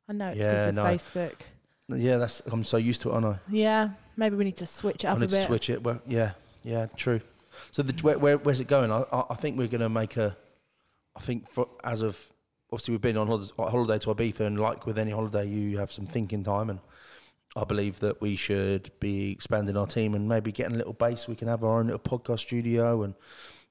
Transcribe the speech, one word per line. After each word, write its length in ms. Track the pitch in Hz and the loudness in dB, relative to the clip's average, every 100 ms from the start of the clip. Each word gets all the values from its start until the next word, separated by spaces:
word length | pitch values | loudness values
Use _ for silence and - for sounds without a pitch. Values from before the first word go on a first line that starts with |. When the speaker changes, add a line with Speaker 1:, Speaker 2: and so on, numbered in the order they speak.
| - | -8
Speaker 1:
I 60 | |
know 140 | 208 190 | -4 -4
it's 100 | 107 | 0
'cause 60 | 104 | 2
Speaker 2:
Yeah, 220 | 104 104 | 4 2
Speaker 1:
of 60 | 101 | 2
Speaker 2:
no. 80 | |
Speaker 1:
Facebook. 500 | 104 180 - 180 170 - - - _ _ - | 2 0 -2 -6 -6 -8 -20 -20 _ _ -8
Speaker 2:
Yeah, 260 | 131 123 123 | 0 4 4
that's, 240 | 117 - - | 2 -4 -4
I'm 140 | 113 | -4
so 140 | 110 120 | 0 2
used 240 | 117 117 | 2 0
to 80 | - | 0
it, 20 | |
aren't 140 | 117 110 | 2 2
I? 120 | 101 - | -2 -2
Speaker 1:
Yeah, 400 | 214 214 220 214 196 - - | 2 4 4 0 -4 -14 0
maybe 200 | 220 202 | 0 2
we 80 | |
need 120 | 196 185 | 0 -2
to 100 | 175 | -10
switch 380 | - 208 - | -4 -4 -2
it 40 | 190 | 0
Speaker 2:
I 20 | |
Speaker 1:
up 80 | 104 | 2
a 20 | |
Speaker 2:
need 80 | 180 | 2
to 80 | 196 | 2
Speaker 1:
bit. 100 | 190 | 2
Speaker 2:
switch 220 | 117 - | 0 0
it. 140 | 120 | -2
Well, 180 | 120 120 - | -2 -4 -2
yeah, 240 | 117 110 95 - - | 0 0 -2 -18 -16
yeah, 240 | 117 117 110 - | -4 -4 -4 -4
true. 240 | - 117 - _ _ - - | 0 0 -2 _ _ -20 -10
So 100 | - | -4
the, 100 | 135 123 | -2 2
where, 160 | 151 147 | 2 4
where, 200 | 143 143 | 6 4
where's 220 | 143 131 | 4 0
it 60 | 123 | 4
going? 220 | 143 117 | 4 4
I, 140 | 110 131 | 2 0
I, 120 | 123 - | -2 -2
I 40 | |
think 240 | 120 156 123 | -4 -4 -2
we're 100 | 120 | -2
gonna 220 | 117 113 | 0 0
make 260 | 113 110 - | 0 -2 0
a, 180 | 104 98 _ _ _ _ _ _ _ | -2 -2 _ _ _ _ _ _ _
I 60 | - | -12
think 300 | - 120 - | -6 -6 -6
for, 180 | - 120 - | -4 -4 -4
as 160 | - 113 | -6 -2
of, 180 | 110 98 - _ _ _ _ | -2 -4 -16 _ _ _ _
obviously 200 | 117 - | -8 -4
we've 100 | 113 | 0
been 160 | 117 107 | 2 2
on 80 | 107 | 2
holiday, 260 | 113 98 - | 0 -2 -4
holiday 400 | 113 120 117 107 | 0 2 2 2
to 160 | 110 | 0
Ibiza, 260 | 104 117 - | 0 0 0
and 180 | 107 104 | -2 2
like 280 | 110 - - | 0 0 -4
with 120 | 107 | -2
any 120 | 110 | -2
holiday, 360 | 107 110 104 104 | -2 -2 -2 -2
you 300 | 104 104 101 | -2 -2 -2
have 160 | 98 | -4
some 140 | - 98 | -6 -6
thinking 360 | 123 104 107 | -4 -2 -2
time, 280 | 98 101 110 | 0 0 -2
and 80 | 95 - - - - - _ _ - | -6 -10 -20 -20 -20 -20 _ _ -6
I 80 | |
believe 360 | 101 104 104 92 | -2 0 0 0
that 220 | 104 - | -2 0
we 140 | 107 98 | -2 -2
should 540 | - 98 98 98 - _ | 0 0 2 0 -4 _
be 300 | 104 98 98 | -2 -2 -2
expanding 440 | 98 - 107 104 101 | -6 -2 0 0 0
our 100 | 101 | 0
team 280 | 117 107 | 0 0
and 120 | 104 107 | 0 0
maybe 240 | 113 110 | 0 0
getting 240 | 104 123 117 | -4 -2 -2
a 20 | |
little 160 | 110 | -4
base. 340 | 113 117 120 - | 0 0 0 -8
We 80 | 113 | -6
can 120 | 113 | -4
have 140 | 117 | 0
our 160 | 113 113 | 2 2
own 80 | 113 | 2
little 120 | - | -2
podcast 400 | - 127 - 117 | -4 -4 -2 -4
studio 600 | - 120 117 117 117 117 | -2 -2 0 2 4 2
and 120 | 101 95 - - - - _ | -2 -6 -18 -20 -20 -20 _